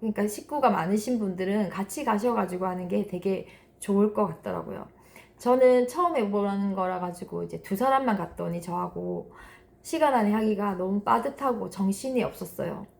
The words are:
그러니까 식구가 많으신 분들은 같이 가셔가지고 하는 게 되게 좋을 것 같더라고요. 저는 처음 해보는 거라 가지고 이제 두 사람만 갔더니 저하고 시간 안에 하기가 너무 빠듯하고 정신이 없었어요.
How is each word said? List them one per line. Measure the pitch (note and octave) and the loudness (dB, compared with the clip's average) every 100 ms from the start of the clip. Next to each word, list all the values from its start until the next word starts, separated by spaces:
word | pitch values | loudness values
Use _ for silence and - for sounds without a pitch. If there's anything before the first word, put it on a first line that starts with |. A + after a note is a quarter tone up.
그러니까 | A3+ G#3+ G#3 | -4 0 -2
식구가 | G#3 - C#4+ B3 | -2 -6 2 2
많으신 | F#3 E3 G#3+ B3 A#3+ | 4 2 0 0 0
분들은 | G3 F3+ F#3 G#3 F3+ | -2 -2 0 0 0
같이 | F#3 G3 D4+ | -4 -6 -4
가셔가지고 | B3 G#3 A#3+ A3 F3+ F3+ F#3 | 0 0 2 0 0 -2 -2
하는 | F3+ F3+ | -2 -2
게 | G#3 G3+ | -2 -2
되게 | F3 G3 F#3 - - - _ | -4 -2 -2 -6 -18 -20 _
좋을 | - G3 G#3 | 0 4 4
것 | G#3+ F#3+ | 2 -2
같더라고요. | D#3+ - F2 D#3+ - - - - - - - | -4 -8 -6 -8 -10 -14 -20 -20 -20 -20 -4
저는 | A#3+ B3+ B3+ B3 B3 | 2 6 8 6 4
처음 | E4+ F4 D4+ | 2 0 2
해보는 | G3+ G3+ G3+ G3 G3 | 0 2 0 0 0
거라 | F#3+ F#3 F#3 | 0 -2 -2
가지고 | F3+ F3 - E3+ | -4 -8 -8 -8
이제 | E3+ E3 | -6 -8
두 | - G3 | -4 0
사람만 | C4 C4+ B3+ G3 | 2 4 2 0
갔더니 | E3 - F3 E3+ | -2 -6 -4 -4
저하고 | E3+ F3 F3+ F2 F2+ F3 - - - - _ _ - | -4 -4 -4 -6 -6 -6 -8 -16 -20 -20 _ _ -6
시간 | D#4+ D4+ | 2 4
안에 | B3 G#3 | 4 4
하기가 | A3 A3 G3+ G3+ | 2 2 0 0
너무 | F3+ F#3 G3+ | -2 -2 0
빠듯하고 | A3 A#3 C#4 - C4+ A3 F#3 | 2 2 2 -2 -2 -2 -4
정신이 | G3 G3 G3 C4 B3 | 0 0 0 -2 0
없었어요. | D3+ - F3 - E3+ - G3+ _ | 0 -4 -10 -6 -6 -6 -12 _